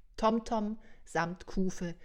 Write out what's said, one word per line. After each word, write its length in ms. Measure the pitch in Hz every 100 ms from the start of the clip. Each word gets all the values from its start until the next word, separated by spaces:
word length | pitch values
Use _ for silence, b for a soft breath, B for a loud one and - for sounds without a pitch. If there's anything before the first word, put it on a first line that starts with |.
| - -
TomTom 640 | 226 226 226 226 208 220 b b
samt 400 | - 160 170 180
Kufe 500 | - - 185 - 175 165